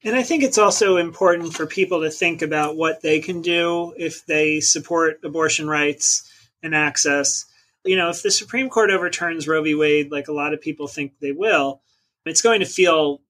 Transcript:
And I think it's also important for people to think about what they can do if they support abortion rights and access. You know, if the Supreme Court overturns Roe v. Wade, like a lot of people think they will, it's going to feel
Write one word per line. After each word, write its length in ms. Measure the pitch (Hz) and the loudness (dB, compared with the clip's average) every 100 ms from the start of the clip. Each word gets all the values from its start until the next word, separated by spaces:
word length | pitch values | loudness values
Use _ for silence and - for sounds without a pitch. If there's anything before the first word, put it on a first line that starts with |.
And 100 | 220 | 0
I 80 | 247 | -2
think 220 | 247 330 | 0 0
it's 140 | 269 214 | 2 4
also 400 | 208 - 202 180 | 4 4 2 2
important 560 | 170 - 185 175 165 | 0 2 2 2 -2
for 120 | 160 156 | -6 -6
people 360 | - 185 175 | -2 0 0
to 80 | 156 | -2
think 320 | 156 170 160 | -2 -2 -2
about 340 | 160 156 151 160 | -2 -2 -2 -2
what 240 | 160 156 | -2 -2
they 200 | 156 156 | 0 0
can 200 | 170 175 | 0 -6
do 540 | 170 170 170 170 170 160 | -2 0 0 -2 -4 -8
if 300 | 165 - - | -8 -8 -4
they 340 | 156 151 151 | 0 2 2
support 600 | 147 160 - 170 160 156 | 0 0 0 0 0 -2
abortion 420 | 156 160 160 - 151 | -8 -2 0 0 -2
rights 640 | 151 147 147 - - - - _ _ | 0 0 0 0 -2 -6 -20 _ _
and 120 | 160 | -4
access. 720 | 156 147 - 151 143 135 - - _ _ _ | 0 0 0 0 2 0 -4 -10 _ _ _
You 120 | 190 190 | -2 0
know, 140 | 170 | 0
if 120 | 170 | -2
the 80 | 202 | -2
Supreme 380 | - 208 240 262 | -2 -2 -4 -2
Court 220 | 226 208 | 2 2
overturns 580 | 190 175 175 170 165 147 | 2 -2 -4 -4 -4 -2
Roe 140 | 156 | 0
v. 120 | 156 | 0
Wade, 380 | 151 151 151 143 | 2 4 2 0
like 160 | 143 143 | -6 -6
a 40 | |
lot 200 | 147 147 | -6 -4
of 80 | 151 | -4
people 260 | 160 147 143 | -6 -8 -10
think 280 | - 139 _ | -8 -10 _
they 120 | 143 | -8
will, 480 | 143 214 165 139 135 _ _ _ _ | -2 2 2 0 -4 _ _ _ _
it's 180 | 160 160 | -4 2
going 180 | 233 220 | 2 2
to 60 | 185 | 0
feel 560 | - 180 160 147 143 | 2 4 4 2 -2